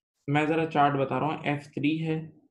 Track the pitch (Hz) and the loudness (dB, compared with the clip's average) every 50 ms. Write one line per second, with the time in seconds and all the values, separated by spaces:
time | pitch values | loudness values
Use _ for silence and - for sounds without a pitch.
0 | _ _ _ _ _ 139 143 151 156 147 160 160 160 160 - 147 143 143 139 139 | _ _ _ _ _ -2 0 2 2 2 2 0 0 0 2 4 4 4 4 2
1 | 135 131 131 131 143 151 156 - - 147 147 143 - - - 139 139 147 160 160 | 0 0 0 0 -2 -2 -4 -4 -4 -4 -4 -4 -6 -10 -6 -2 0 0 0 0
2 | 160 160 160 160 160 - - - - _ | -2 -2 -4 -4 -6 -10 -14 -20 -20 _